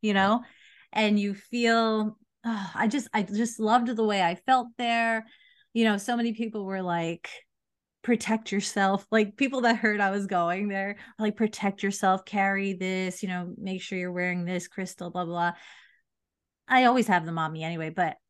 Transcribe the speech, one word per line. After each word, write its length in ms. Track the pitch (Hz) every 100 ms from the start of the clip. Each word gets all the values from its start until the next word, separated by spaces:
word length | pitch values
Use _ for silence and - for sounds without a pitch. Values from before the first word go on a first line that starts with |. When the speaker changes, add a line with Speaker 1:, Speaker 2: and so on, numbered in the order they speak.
Speaker 1:
you 60 | 214
Speaker 2:
Yeah. 120 | 196 196
Speaker 1:
know, 180 | 240 - - - - _
and 260 | 214 214 208
you 160 | 202
feel, 800 | 196 - 240 233 226 226 220 214 - _ _
oh, 260 | 233 214 185 -
I 100 | 220
just, 220 | 277 -
I 120 | 214
just 340 | 185 208 233 -
loved 300 | 214 240 233
the 160 | 226
way 180 | 220 202
I 140 | 170 175
felt 320 | - 262 240 -
there. 480 | 240 233 226 226 220 _ _ _ _
You 80 | 233
know, 140 | 226 202
so 200 | 202 240
many 160 | 233
people 320 | 220 226 220
were 180 | 190 190
like, 460 | 180 170 165 165 - - - _ _ _ _ _
"Protect 500 | - 233 208 220 -
yourself." 540 | 202 - 208 196 196 -
Like, 260 | 220 208 -
people 260 | 269 269
that 140 | 233 226
heard 240 | 220 208
I 100 | 196
was 160 | 202 196
going 420 | 185 170 190 208
there, 280 | 196 196 202 - -
like, 160 | 214 214
"Protect 460 | 220 - 202 196
yourself, 420 | 196 196 190 190
carry 500 | - 208 196 196 196
this, 480 | 185 185 185 185 185
you 60 | 190
know, 240 | 180 175 -
make 240 | 190 185
sure 160 | - 185
you're 140 | 180
wearing 320 | 180 180 180
this 240 | 170 180 180
crystal, 420 | - 185 - 175
blah, 140 | 180
blah, 260 | 170 170 170
blah." 60 | 170 - - - _ _ _ _ _ _ _ -
I 160 | 254
always 220 | 254 254 214
have 160 | 180 165
them 120 | 165
on 140 | 160
me 120 | 160
anyway, 260 | 160 170 160
but 260 | 165 160 -